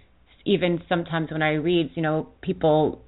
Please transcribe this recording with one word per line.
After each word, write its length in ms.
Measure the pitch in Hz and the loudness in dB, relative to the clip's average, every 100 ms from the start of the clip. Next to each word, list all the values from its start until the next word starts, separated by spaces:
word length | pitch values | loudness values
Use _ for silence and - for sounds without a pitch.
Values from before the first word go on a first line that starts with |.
| _ _ _ _ | _ _ _ _
even 380 | - 190 175 170 - | -2 0 0 -2 -2
sometimes 420 | 175 165 165 156 | -4 -2 -4 -4
when 100 | 156 | -2
I 120 | 156 | 0
read, 400 | 156 156 175 151 | 0 0 0 0
you 80 | - | -2
know, 260 | 156 156 - - | 0 0 -4 -8
people, 580 | - 185 160 151 151 - | -6 0 2 4 2 -2